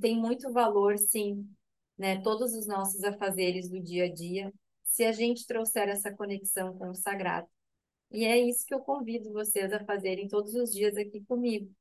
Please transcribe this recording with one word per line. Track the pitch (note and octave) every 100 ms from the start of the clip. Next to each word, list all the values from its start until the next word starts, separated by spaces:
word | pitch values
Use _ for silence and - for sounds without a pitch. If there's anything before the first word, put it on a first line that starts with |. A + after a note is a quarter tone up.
tem | A#3 A3+
muito | A3+ B3 C4+
valor, | A#3+ A3+ G#3 G3+ G#3
sim, | - A3 G#3 G3+ G3+ - _ _ _ -
né, | F#3+ F#3+
todos | G3+ G#3+ B3
os | A3+ G#3
nossos | G3+ F#3+ F#3+
afazeres | G3+ G3+ G3 F#3 F3+ F3+ F3+
do | F#3
dia | F3 F3 F3+
a |
dia, | E3 E3+ F3+ G3 G3+ _ _
se | - -
a | A3+
gente | A3 A#3 A#3+ -
trouxer | A#3 A3+ A#3 G3+
essa | G3+ G#3
conexão | G3+ G3+ G3 F#3+ - F#3 F#3
com | F#3
o | F#3
sagrado. | G3+ G3 F3+ E3+ E3+ _ _ _ _ _ _
E | G#3+ A3
é | A#3+
isso | A#3+ A#3+ -
que |
eu | C4+
convido | B3+ C#4 A3+ A#3 G#3+
vocês | G#3 G#3 G3+ F#3+
a | G#3 G3+
fazerem | G3+ F#3+ F#3 G3+
todos | G#3 G#3
os | A#3 A#3+
dias | G3+ G#3 G3+
aqui | G#3 G#3 G3+
comigo | B3 A#3+ G#3+ G3 -